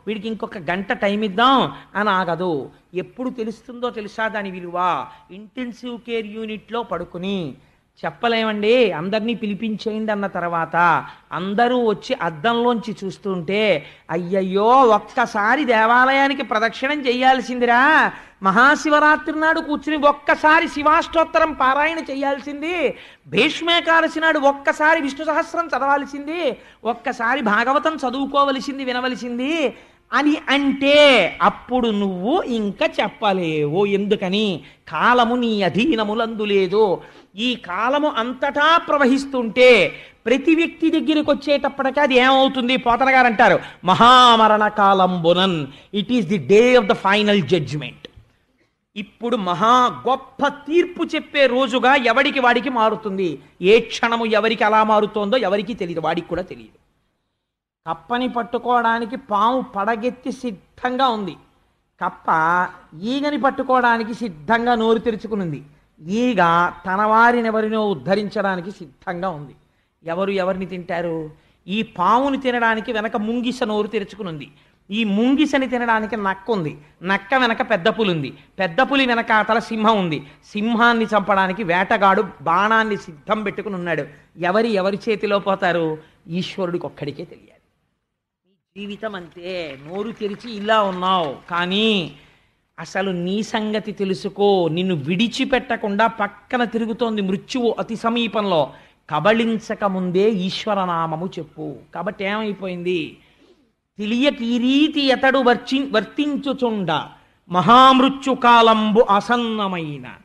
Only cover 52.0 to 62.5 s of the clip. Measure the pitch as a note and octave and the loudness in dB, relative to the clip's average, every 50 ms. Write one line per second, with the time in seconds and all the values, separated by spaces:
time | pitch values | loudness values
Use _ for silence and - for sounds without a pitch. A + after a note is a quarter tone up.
52 | A#3+ A#3 A3+ A#3+ C#4 D4 C#4+ C#4 B3 A#3+ A#3+ B3 - C#4 B3+ A#3 A3 A3 G#3+ - | 4 2 2 2 2 2 0 2 2 4 2 2 0 -2 0 0 2 0 0 -2
53 | - G#3 F#3+ F#3+ F#3+ E3+ D#3 D3 - _ _ - F3+ F#3 G#3+ B3 A#3 - - - | -4 -6 -4 -4 -4 -4 -4 -8 -14 _ _ -2 4 4 4 4 4 0 -4 -4
54 | - A#3 A#3 A#3 A#3 A3+ G#3+ G#3 G#3 A3+ A3 G3+ A#3 G#3 G#3+ A3 G#3+ G#3+ G#3+ G#3 | -2 -2 -2 -2 -2 0 0 0 2 0 0 2 2 4 4 4 4 4 4 2
55 | G#3+ G3+ - G#3+ G#3 G3+ A#3+ C4 A3 F3+ G3 G#3 G#3 F#3+ A#3+ - F#3+ F3 E3+ E3 | 2 0 -2 -4 -2 0 0 0 0 0 0 -2 -2 -6 -8 -8 -8 -6 -6 -4
56 | D#3 D#3 E3 F3+ E3 - E3+ E3 F#3 - C3 A#2+ A2+ G#2 _ _ _ _ _ _ | -4 -2 -2 -4 -4 -6 -8 -8 -8 -10 -14 -18 -20 -20 _ _ _ _ _ _
57 | _ _ _ _ _ _ _ _ _ _ _ _ _ _ _ _ _ D#3+ E3 - | _ _ _ _ _ _ _ _ _ _ _ _ _ _ _ _ _ -10 -10 -10
58 | - - A#3+ A#3+ B3+ B3 - A#3+ A3+ - - A#3 A3+ A#3+ B3 A#3+ A#3 A3+ A3+ A#3 | -8 -6 -4 -4 -4 -4 -4 -6 -6 -6 -6 -6 -2 0 0 0 2 0 0 -2
59 | A#3 G#3 C4 C4 C4 - A3 G3 G#3 A#3 C4 C4 A#3 - - G3+ G3 G#3+ A#3 A3 | -4 -6 -8 -10 -6 -4 0 0 2 2 0 0 -4 -4 -6 -4 -2 -2 -2 -2
60 | A3 B3+ B3+ - - C#4 A3 - - A#3+ G3+ - _ _ _ - - B3 B3+ B3+ | -4 -4 -6 -6 -8 -10 -10 -8 -8 -10 -10 -10 _ _ _ -8 -6 -4 -2 0
61 | C4+ C4 A3+ G#3+ G3+ F3 C3+ - - _ _ _ _ _ _ _ _ _ _ _ | 0 0 0 -2 -6 -8 -10 -12 -18 _ _ _ _ _ _ _ _ _ _ _
62 | F3 F3+ - - - - F3 D#3+ D#3+ E3 | -8 -8 -8 -6 -2 0 0 2 2 2